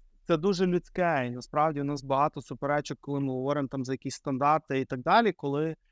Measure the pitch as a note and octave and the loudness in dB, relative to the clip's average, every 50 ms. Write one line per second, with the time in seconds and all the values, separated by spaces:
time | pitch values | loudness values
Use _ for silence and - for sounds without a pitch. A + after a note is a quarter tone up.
0 | _ _ _ _ - - E3+ D3+ E3+ G3+ F#3 E3+ F#3+ F3+ F3 E3+ - - - F#3 | _ _ _ _ 0 0 0 2 4 0 2 2 2 2 2 0 -2 -4 -4 0
1 | F3 E3+ D#3 C3+ B2 A#2+ B2 B2 - - - D3+ D3+ D#3+ C#3+ C#3+ C#3+ C#3+ D3 C3+ | 0 2 2 0 0 -2 -6 -8 -10 -4 0 2 2 2 0 -2 -2 -2 -4 -4
2 | A#2 C3+ C3+ C#3 D3 D#3 - C#3+ - - C3+ - C#3+ C#3 D3 D3 D3 - - _ | -2 0 2 2 2 2 0 -6 -10 -10 -10 -6 -2 0 0 0 0 -4 -10 _
3 | - C#3+ C#3+ C#3 C#3 C3 C3 B2+ C3 C#3 C#3+ D3 C#3 A#2 C#3 C3+ B2 B2+ C3+ - | -6 -6 -4 -2 -2 -2 -2 -2 -2 0 0 -2 -2 -4 -4 -6 -4 -4 -4 -6
4 | - C3+ - - - C#3+ C3+ B2+ C#3+ D3 D#3 D3+ _ - C3+ C3+ C3 - C3+ B2 | -6 -10 -10 -8 -6 -4 -2 2 2 2 2 2 _ -2 -2 -2 -2 -2 -6 -4
5 | B2 D#3+ G3 A3+ A#3 G3+ - - D3 C#3 C#3 D3 D#3+ D#3+ D#3 _ _ _ | 0 4 4 4 4 2 -2 -2 -4 -2 -2 -2 -2 -2 -4 _ _ _